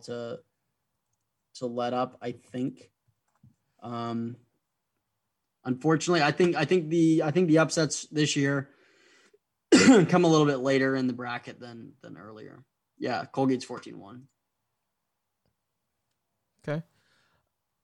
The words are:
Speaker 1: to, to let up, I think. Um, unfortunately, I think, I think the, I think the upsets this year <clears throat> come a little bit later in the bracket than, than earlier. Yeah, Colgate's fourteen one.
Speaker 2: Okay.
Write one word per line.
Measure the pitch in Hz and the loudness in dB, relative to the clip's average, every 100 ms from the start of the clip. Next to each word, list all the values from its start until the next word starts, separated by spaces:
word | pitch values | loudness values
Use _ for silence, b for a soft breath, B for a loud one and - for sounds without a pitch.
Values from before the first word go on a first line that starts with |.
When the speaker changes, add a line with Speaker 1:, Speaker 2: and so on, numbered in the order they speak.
| - | -12
Speaker 1:
to, | 120 117 - _ _ _ _ _ _ _ _ _ _ _ - | -12 -12 -14 _ _ _ _ _ _ _ _ _ _ _ -14
to | 127 | -10
let | 120 120 | -6 -4
up, | 123 127 - | -4 -6 -8
I | 123 | -14
think. | 120 _ 127 131 - - _ _ _ _ _ _ _ _ _ | -14 _ -8 -8 -8 -20 _ _ _ _ _ _ _ _ _
Um, | 113 120 117 117 117 120 _ _ _ _ _ _ _ _ _ _ _ _ | -12 -8 -6 -6 -8 -12 _ _ _ _ _ _ _ _ _ _ _ _
unfortunately, | 123 127 156 156 165 175 | -8 -4 0 0 0 0
I | 147 | 0
think, | 151 180 165 | 2 0 0
I | |
think | 151 185 156 | 0 0 0
the, | 170 160 160 | 2 2 2
I | 156 | 0
think | 165 180 | 0 2
the | 156 | 4
upsets | 156 165 147 - - | 2 0 -4 -4 -6
this | 151 147 | -2 -2
year | 147 139 139 135 b b b b b b _ _ _ _ | 0 -2 -2 -6 b b b b b b _ _ _ _
<clears throat> | 269 196 240 160 | 6 10 8 8
come | 180 | 4
a | 170 | 6
little | 156 147 | 6 4
bit | 135 | 2
later | 135 135 135 135 | 0 2 2 0
in | 127 | -2
the | |
bracket | 120 120 120 131 123 | -4 -8 -10 -12 -18
than, | 123 117 110 - | -18 -18 -20 -20
than | 113 80 | -20 -20
earlier. | 104 110 101 107 _ _ _ - | -20 -20 -20 -20 _ _ _ -10
Yeah, | 123 113 127 | -6 -6 -6
Colgate's | - 135 127 | -2 -2 -2
fourteen | - 120 - 110 | -6 -14 -16 -20
one. | 98 120 135 _ _ _ _ _ _ _ _ _ _ _ _ _ _ _ _ _ _ _ _ _ _ _ - | -20 -20 -20 _ _ _ _ _ _ _ _ _ _ _ _ _ _ _ _ _ _ _ _ _ _ _ -10
Speaker 2:
Okay. | 151 - _ _ _ _ _ _ _ _ _ | -10 -10 _ _ _ _ _ _ _ _ _